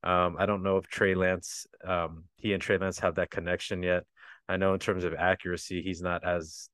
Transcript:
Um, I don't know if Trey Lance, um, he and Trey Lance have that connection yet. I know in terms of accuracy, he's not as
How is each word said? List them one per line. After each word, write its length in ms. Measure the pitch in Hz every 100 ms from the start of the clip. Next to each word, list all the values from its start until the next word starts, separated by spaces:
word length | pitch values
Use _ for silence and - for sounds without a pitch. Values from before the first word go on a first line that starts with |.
Um, 320 | 87 90 90 82
I 80 | 98
don't 160 | 101
know 140 | 95 95
if 100 | -
Trey 280 | - 101
Lance, 520 | 92 92 92 - - - - 92
um, 380 | 90 82 82 85 _
he 160 | 107
and 100 | 95
Trey 160 | - 98
Lance 200 | 95 -
have 160 | 92 85
that 140 | 90
connection 520 | - 85 90 - 90
yet. 220 | 90 90 - _ - - -
I 80 | 92
know 160 | 95
in 40 | 95
terms 260 | - 92
of 100 | 87
accuracy, 680 | 80 90 95 92 85 - 90
he's 200 | 87 87
not 220 | 90 87
as 440 | 90 87 80 - -